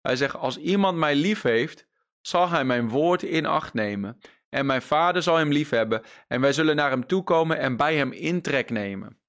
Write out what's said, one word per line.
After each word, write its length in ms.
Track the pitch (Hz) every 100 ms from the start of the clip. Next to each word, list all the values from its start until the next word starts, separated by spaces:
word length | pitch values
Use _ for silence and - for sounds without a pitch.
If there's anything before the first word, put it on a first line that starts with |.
Hij 140 | -
zegt, 200 | 127 139
"Als 220 | - 131 -
iemand 400 | 170 202 196 170
mij 180 | 151
lief 260 | 143 180 214
heeft, 460 | 123 113 127 - _ _ _ _
zal 280 | - 175 180
hij 160 | 165
mijn 240 | 131 123 117
woord 340 | 123 165 180
in 220 | 196 160
acht 280 | 151 156 -
nemen. 460 | 117 104 101 98 120 - _ _
En 160 | 139
mijn 160 | 139 131
Vader 420 | - 151 175 175
zal 120 | 170
hem 160 | 165 151
lief 180 | 143 147
hebben. 340 | 117 110 110 - - _
En 140 | 123
wij 120 | 139
zullen 220 | 143 156
naar 140 | 147 143
hem 180 | 131 123
toekomen 500 | 185 180 165 160 160
en 200 | 135 120
bij 180 | 147
hem 160 | 156 135
intrek 580 | 98 156 175 - 139 117
nemen." 520 | 113 98 95 104 -